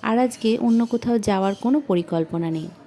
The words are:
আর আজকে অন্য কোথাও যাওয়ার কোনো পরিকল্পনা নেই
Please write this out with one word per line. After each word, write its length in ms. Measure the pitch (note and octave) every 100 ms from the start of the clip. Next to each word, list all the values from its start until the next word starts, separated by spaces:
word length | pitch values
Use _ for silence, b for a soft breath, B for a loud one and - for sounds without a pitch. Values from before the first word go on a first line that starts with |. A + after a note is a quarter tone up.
আর 160 | A3 A3+
আজকে 400 | B3+ - A3+ A3+
অন্য 280 | A#3+ A3+ A#3
কোথাও 320 | A#3+ A#3+ A#3
যাওয়ার 360 | G#3 G3 G3
কোনো 260 | G3 A#3 C#4+
পরিকল্পনা 720 | C#4+ F3+ E3+ E3+ D#3+ E3+ E3
নেই 180 | D#3+ E3 -